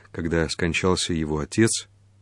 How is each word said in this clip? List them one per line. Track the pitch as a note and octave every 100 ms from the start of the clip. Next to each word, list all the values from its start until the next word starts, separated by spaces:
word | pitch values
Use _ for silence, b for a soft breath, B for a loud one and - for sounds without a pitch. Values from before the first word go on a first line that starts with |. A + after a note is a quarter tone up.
| b
когда | - E2 E2 D2+
скончался | - F2 D#2+ F#2 F2+ -
его | E2 D2+ D2+
отец. | C#2+ - A2+ - - _ _ _